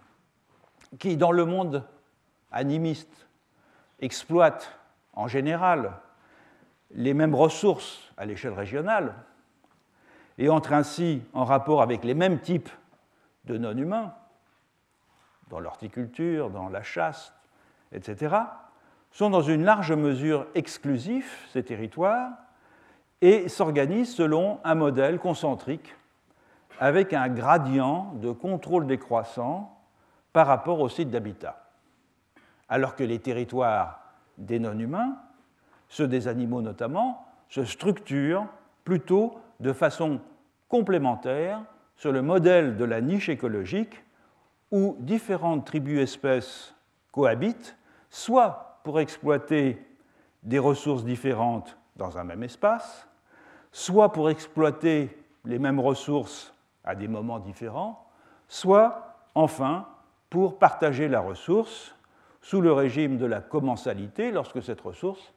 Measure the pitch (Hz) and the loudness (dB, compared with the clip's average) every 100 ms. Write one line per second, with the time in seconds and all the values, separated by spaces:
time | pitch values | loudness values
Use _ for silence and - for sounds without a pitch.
0 | _ _ _ _ _ _ _ _ - 127 | _ _ _ _ _ _ _ _ -20 -8
1 | 196 156 170 175 170 185 180 139 - - | -2 2 4 4 2 0 -2 -4 -8 -20
2 | _ _ _ _ _ 117 139 156 165 147 | _ _ _ _ _ -6 -2 0 -2 -4
3 | - _ _ _ _ _ _ _ _ - | -10 _ _ _ _ _ _ _ _ -10
4 | 131 - - 170 160 - - - _ _ | -8 -8 0 4 4 4 -12 -20 _ _
5 | _ - 117 135 143 165 180 165 104 90 | _ -10 -4 -2 -2 0 2 0 -2 -8
6 | - _ _ _ _ _ _ _ _ - | -20 _ _ _ _ _ _ _ _ -6
7 | 127 143 156 139 156 - 202 170 - - | 0 2 2 4 4 4 2 0 -2 -18
8 | - - 104 98 127 98 101 135 180 220 | -20 -14 -10 -8 -8 -8 -6 -6 -2 -2
9 | 135 104 - _ _ _ _ _ _ _ | -2 -8 -20 _ _ _ _ _ _ _
10 | _ _ _ - 139 156 147 147 147 - | _ _ _ -2 2 2 4 2 0 -2
11 | 175 139 117 131 127 135 147 151 120 113 | -2 -2 -4 -4 2 2 4 4 4 2
12 | 117 143 185 156 - 175 - - _ _ | -2 2 2 0 0 -4 -4 -18 _ _
13 | _ _ _ _ - 113 117 117 156 220 | _ _ _ _ -8 -6 -4 -4 -4 -4
14 | 202 - _ _ _ _ _ _ _ _ | -6 -12 _ _ _ _ _ _ _ _
15 | _ _ _ _ - 82 82 - 107 123 | _ _ _ _ -16 -12 -12 -12 -12 -10
16 | 117 - 170 160 123 98 92 95 117 175 | -10 -4 -4 -2 -4 -8 -10 -10 -8 -4
17 | 80 - - _ _ _ _ _ _ 98 | -4 -4 -16 _ _ _ _ _ _ -14
18 | 104 104 151 202 226 - - _ _ _ | -12 -6 0 0 -2 -10 -20 _ _ _
19 | _ - 208 190 147 156 180 214 160 156 | _ -2 2 4 4 4 6 4 4 2
20 | 147 127 156 147 127 - 135 - 143 131 | 2 2 0 0 0 -4 -4 -4 -2 -2
21 | 156 254 - - - 131 123 107 110 - | -2 -6 -6 -12 -8 -6 -6 -6 -8 -2
22 | 185 233 254 247 - _ _ _ _ _ | 0 0 -4 -12 -20 _ _ _ _ _
23 | _ - 180 214 180 - 165 143 139 208 | _ 4 6 8 4 -2 0 2 2 0
24 | 240 - 160 156 190 - 165 160 147 131 | -2 0 2 2 0 -2 0 2 2 4
25 | 135 170 180 160 156 127 - 160 - - | 2 2 -2 -2 -2 -4 -6 -10 -10 -20
26 | _ _ _ _ _ _ _ - 135 165 | _ _ _ _ _ _ _ -2 2 2
27 | 190 147 131 120 127 170 135 135 131 165 | 2 0 -2 0 4 4 4 0 0 -2
28 | 196 131 117 120 185 185 - 175 143 131 | -6 -8 -8 -6 -6 -6 0 0 0 -2
29 | - 117 113 - 120 180 208 - _ _ | -2 -2 -2 -6 -6 -6 -10 -18 _ _
30 | _ _ _ 160 143 131 160 170 131 - | _ _ _ 4 6 4 2 0 0 -2
31 | 147 117 104 95 - - _ _ _ _ | -4 -4 -6 -10 -12 -14 _ _ _ _
32 | _ _ _ _ _ _ - 120 131 - | _ _ _ _ _ _ -4 -2 -2 -2
33 | 123 117 135 120 120 123 120 104 87 - | -4 -4 -4 -4 -4 0 2 2 -2 -6
34 | - _ _ - 98 117 113 107 117 175 | -20 _ _ -16 -6 -4 -2 -4 -6 -4
35 | 254 269 - _ _ _ _ _ _ - | -4 -6 -14 _ _ _ _ _ _ -4
36 | 143 127 120 120 120 123 110 104 120 170 | -2 0 -2 -4 -2 -4 -4 -6 -4 -2
37 | 254 247 - _ _ 139 120 - 190 190 | -2 -4 -14 _ _ -6 -6 -4 -2 -2
38 | - 139 139 185 214 - _ _ - 180 | -2 -2 0 -2 -4 -12 _ _ -2 -2
39 | - 190 226 - - - 123 131 160 - | 2 2 2 -4 -20 -8 -4 2 0 2
40 | 160 131 - - _ _ - 240 196 180 | -4 -4 -8 -20 _ _ -2 0 2 2
41 | 135 113 127 139 170 214 220 - _ _ | 2 -2 -4 -4 -4 -6 -12 -20 _ _
42 | 151 135 139 185 170 180 143 107 120 113 | -2 0 2 4 6 6 4 0 -2 0
43 | 127 196 190 135 123 107 92 185 226 - | 0 -2 -2 -4 -2 -4 -4 -4 -4 -8
44 | _ _ _ _ _ _ - 202 196 156 | _ _ _ _ _ _ -4 0 0 -2
45 | 123 220 - 180 170 156 - 156 139 147 | -4 -4 -2 -2 0 -2 -2 -4 -2 0
46 | 131 - 139 127 - - - _ _ _ | 0 -2 0 0 0 -14 -20 _ _ _
47 | _ 135 131 113 196 233 - - _ _ | _ 2 2 2 -2 -6 -12 -20 _ _
48 | _ - - 254 220 139 - - 156 151 | _ -14 0 4 4 0 -14 -16 -4 -2
49 | 147 - 143 143 143 151 135 117 - _ | -2 -2 0 0 2 2 2 -2 -10 _
50 | _ _ _ _ 107 135 135 139 147 131 | _ _ _ _ -2 2 2 2 0 -2
51 | 113 123 135 110 120 113 - - _ - | -2 -4 -2 0 0 -2 -8 -20 _ -10
52 | 92 87 87 82 120 - 208 226 - - | -10 -8 -10 -10 -12 -2 0 0 -4 -18
53 | - _ _ _ - - _ - - 190 | -20 _ _ _ -20 -20 _ -12 0 6
54 | 208 165 156 156 - 156 156 151 165 151 | 6 6 0 0 -4 2 2 2 2 2
55 | 131 - _ _ 117 120 139 135 131 131 | 0 -6 _ _ -6 -2 0 2 2 0
56 | - 143 98 - - _ _ _ - 95 | -2 -4 -4 -12 -20 _ _ _ -10 -8
57 | 104 107 117 113 101 95 117 127 208 226 | -6 -6 -6 -8 -10 -12 -10 -8 -10 -12
58 | - _ _ _ _ - 185 202 226 - | -20 _ _ _ _ -4 6 8 8 2
59 | - - _ 156 156 - 135 175 202 - | -14 -20 _ 2 2 2 -4 -4 -8 -20
60 | _ _ _ 170 185 190 180 - 156 131 | _ _ _ 0 0 4 4 4 0 0
61 | 151 120 95 90 - 202 220 - - - | 0 0 -2 -6 0 0 0 -8 -20 -20
62 | _ _ _ _ - 190 170 139 135 127 | _ _ _ _ -4 2 4 6 2 0
63 | 147 127 123 107 - 156 135 120 - 101 | -2 0 -2 -4 -4 -2 -2 -4 -4 -6
64 | 101 - 240 190 131 131 113 107 92 82 | -8 -6 -4 -4 -4 -8 -8 -10 -10 -8
65 | 180 190 - | -8 -8 -16